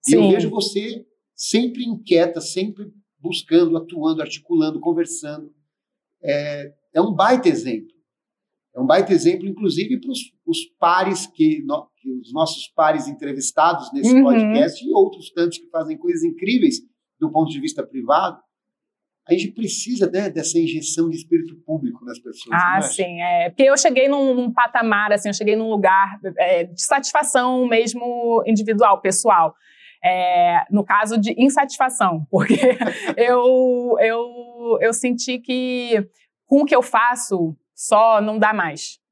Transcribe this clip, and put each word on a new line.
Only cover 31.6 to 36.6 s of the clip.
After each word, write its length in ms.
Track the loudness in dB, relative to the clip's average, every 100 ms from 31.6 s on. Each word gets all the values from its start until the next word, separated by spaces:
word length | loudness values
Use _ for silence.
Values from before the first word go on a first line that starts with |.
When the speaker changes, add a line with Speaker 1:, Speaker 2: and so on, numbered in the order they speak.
| -2 0 -2 2 0 0 -2
Speaker 2:
porque 240 | -2 2 4
<laughs> 600 | 4 2 -4 -6 -6 0
eu, 800 | 2 4 4 4 4 0 0 2
eu, 800 | 2 0 -6 -12 -20 -10 -2 0
eu 120 | 2
senti 440 | 0 -2 -4 -4 -8
que 640 | -4 -4 -4 -6 -2 -2 -2 _ _ _ _
com 140 | 2